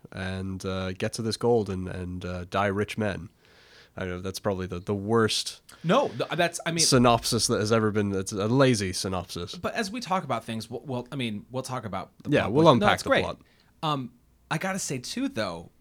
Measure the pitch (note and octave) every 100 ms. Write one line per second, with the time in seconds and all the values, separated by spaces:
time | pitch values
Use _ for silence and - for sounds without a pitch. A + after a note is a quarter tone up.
0 | - - F#2 F#2+ F#2+ F#2 F#2+ F#2 F#2 F#2
1 | G#2+ - A2+ G#2 A#2+ A#2+ G2 F#2 F#2 F#2
2 | F2+ F2+ F2+ F2+ F2 G2 G#2 G2 G#2 -
3 | G#2 F2 F#2 _ _ - - - - -
4 | F#2 F2+ F#2+ - G#2 F#2 F#2 F2 G2+ G2+
5 | G2+ A2+ G#2+ - - - _ - D#3+ B3
6 | B3+ A#2+ - D#3 E3+ - E3 E3 D#3 C3
7 | B2 A#2 - A2+ - G2+ G#2+ A2+ A2 G#2
8 | G2+ F#2+ F#2+ G2+ G#2+ C3 C3 A2 F#2+ -
9 | G2 F#2 E2+ E2+ F2 F3+ G3+ - G3 A#3+
10 | D#3+ F#3 C#3 A#2 - A2 G#2+ A#2+ D3+ B2
11 | - C#3+ A#2 G#2 - B2+ B2+ B2+ A2 F#2
12 | - _ - C#3 F2+ C3+ E3 C3+ A2+ F#2
13 | - G#3+ F2 - _ _ _ - D#3 C#3+
14 | A#2+ _ _ _ - D#3 F#3+ F#3+ - C3
15 | - A#3+ C4+ A2 G2+ E2+ F2 _